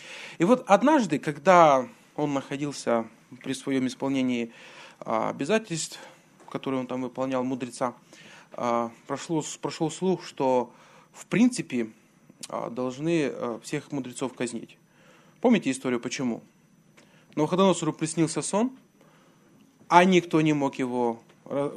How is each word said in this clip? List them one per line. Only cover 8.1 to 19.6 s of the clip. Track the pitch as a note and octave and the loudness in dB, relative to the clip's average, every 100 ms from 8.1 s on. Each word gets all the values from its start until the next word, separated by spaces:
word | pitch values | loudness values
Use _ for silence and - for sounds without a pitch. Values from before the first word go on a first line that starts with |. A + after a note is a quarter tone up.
| - - - - | -20 -20 -20 -18
а, | - A#2+ A#2 A#2 - - | -6 -2 0 -2 -8 -10
прошло | C#3 - D#3+ | -10 -4 -4
с-, | C#3+ - | -4 -8
прошел | D3 - D#3+ | -10 -4 -6
слух, | - F#3 E3 - | -2 -2 -2 -6
что, | - C3 B2+ A#2 - - - _ | -2 0 0 -2 -8 -20 -20 _
в | - - | -20 -2
принципе, | E3+ B3 B3 - B2 A2 - _ _ - - - | 2 4 2 -4 -4 -6 -10 _ _ -20 -20 -10
а, | A2+ A2 | -8 -8
должны, | A#2 B2+ B2+ D#3+ E3+ C3+ | -6 -6 -4 -2 0 0
а, | - A#2+ A2 | -4 -6 -8
всех | - D3 - | -8 -10 -6
мудрецов | C#3+ B2+ B2 C3 | -8 -8 -6 -6
казнить. | - A#2+ A2+ - - _ _ _ - _ _ | -4 -6 -6 -12 -20 _ _ _ -20 _ _
Помните | C4 G#3+ C3+ | 2 4 2
историю, | B2+ C3+ A#2+ | -2 -2 -2
почему? | A#2+ - B2+ A2+ - _ _ _ _ _ _ _ _ - | -4 -6 -4 -6 -10 _ _ _ _ _ _ _ _ -4
Навуходоносору | D3+ F#3 G3 E3+ D#3 | 0 4 4 4 -2
приснился | D3 D#3 E3+ D#3 D#3 | -4 -4 0 0 0
сон, | - G3+ B3+ - _ _ _ _ _ _ _ _ | -4 -2 -2 -4 _ _ _ _ _ _ _ _